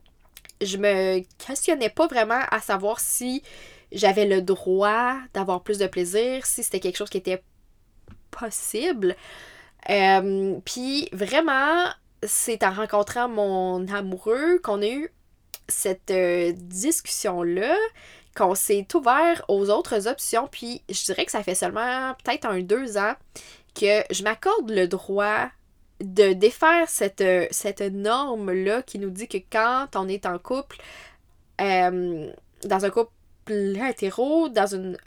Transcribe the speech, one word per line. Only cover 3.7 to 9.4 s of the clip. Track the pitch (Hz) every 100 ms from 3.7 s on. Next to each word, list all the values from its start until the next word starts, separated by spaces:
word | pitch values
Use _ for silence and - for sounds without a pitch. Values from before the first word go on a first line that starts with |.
| - -
j'avais | - 202 190 208
le | 190
droit | 180 190 - 185 202 220 247 262 254
d'avoir | - 190 180
plus | - 208
de | 190
plaisir, | 185 175 202 240 262 -
si | -
c'était | 233 190
quelque | 185 180
chose | -
qui | 196
était | 185 185 _ _ _ _ _ _ - - -
possible. | - 233 - - 214 311 269 185 185 - -